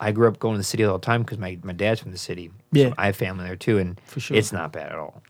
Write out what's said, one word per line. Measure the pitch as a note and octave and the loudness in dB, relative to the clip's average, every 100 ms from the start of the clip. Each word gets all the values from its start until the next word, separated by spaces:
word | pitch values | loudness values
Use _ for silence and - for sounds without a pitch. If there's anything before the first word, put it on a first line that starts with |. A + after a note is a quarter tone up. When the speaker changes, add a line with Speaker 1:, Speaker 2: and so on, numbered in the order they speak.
Speaker 1:
I | A2 | 0
grew | G#2+ A#2 | 4 4
up | G2 | 4
going | A2+ | 0
to | G#2+ | -2
the | |
city | F#2+ A2 | -2 2
all | G#2+ F#2+ | 2 2
the | |
time | A2+ A#2 | 0 0
'cause | A2 G#2+ | 0 -4
my, | F#2 F2+ | -8 -8
my | F#2 | -8
dad's | F2 G2+ A2 | -2 0 0
from | F#2 | -4
the | F2+ | -10
city. | - F2+ E2+ G2 _ | -8 -8 -10 -16 _
Speaker 2:
Yeah. | C#3+ C3 | 4 4
Speaker 1:
So | - | 4
I | |
have | G2+ G2 | 0 0
family | F#2+ F#2 | -2 -4
there | F2+ F#2 | -8 -4
too, | - G#2+ | 2 2
and | F2+ F#2 - | 2 -4 -10
Speaker 2:
For | - | -10
sure. | - | 0
Speaker 1:
it's | A2+ G#2 | 2 2
not | F#2+ D#2 | -2 -6
bad | D#2+ D2+ | -8 -10
at | D#2 | -10
all. | D2+ - - | -10 -14 -8